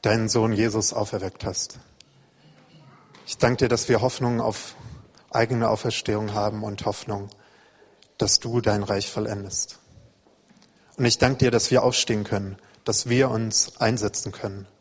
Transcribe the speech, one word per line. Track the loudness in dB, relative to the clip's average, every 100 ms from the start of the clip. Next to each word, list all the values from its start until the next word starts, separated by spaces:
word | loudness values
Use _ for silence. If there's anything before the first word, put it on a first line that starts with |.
deinen | 2 2 2
Sohn | 2 2
Jesus | 2 2 2 0
auferweckt | -2 -4 -4 -6 -8
hast. | -6 -6 -8 -12 -20 _ -20 _ _ _ -20 _ _ -20 -20 -20 _ -20 -14
Ich | 0
danke | 2 4
dir, | 2
dass | 2 2
wir | 2
Hoffnung | 2 0 0 0
auf | -2 -4 -10 -14 -18 -20 -20 -20 _
eigene | 0 0 2 2
Auferstehung | 0 -2 -4 -2 -2 -2
haben | -2 -2 -2
und | -8 -6 -4
Hoffnung, | -4 -6 -8 -8 -16 -20 _ _ _ _ _ _ _
dass | 0 2
du | 0 0
dein | 2 0
Reich | 0 -2 -2
vollendest. | -6 -6 -6 -8 -8 -8 -10 _ -20 -20 _ _ _ _ _ _ _ _ 0
Und |
ich | 2 4
danke | 2 4
dir, | 4
dass | 4 4
wir | 4
aufstehen | 4 2 0 -2
können, | -2 -4 -4 -10 _ _
dass | -2 -2 2
wir | 2 4
uns | 2 0 0 -2 0
einsetzen | 0 2 -2 -2 -6
können | -8 -10 -10 -16 _